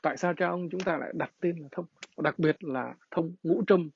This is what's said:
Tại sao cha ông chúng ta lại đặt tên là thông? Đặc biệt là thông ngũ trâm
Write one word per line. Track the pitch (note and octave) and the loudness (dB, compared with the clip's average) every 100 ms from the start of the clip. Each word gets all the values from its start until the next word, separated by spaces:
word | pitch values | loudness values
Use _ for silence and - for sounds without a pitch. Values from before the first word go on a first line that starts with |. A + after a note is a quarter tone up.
Tại | D#3 B3+ | -2 0
sao | F3 | 0
cha | D#3+ F3 | 2 0
ông | F3 F3 | 0 -4
chúng | F3+ | -2
ta | F#3 D3+ | -2 -2
lại | - | -2
đặt | E3 - _ | -6 -6 _
tên | F3 E3+ | -2 -2
là | C#3+ | -8
thông? | - F3 _ - - | -8 -10 _ -18 -2
Đặc | D3+ - | -2 2
biệt | D#3 D#3 | 2 2
là | D#3 C3 A#2+ - _ | -2 -4 -4 -10 _
thông | - E3 F3 | -4 -4 -4
ngũ | D#3+ F#3+ G#3 | 0 2 6
trâm | F#3+ D#3 | 4 4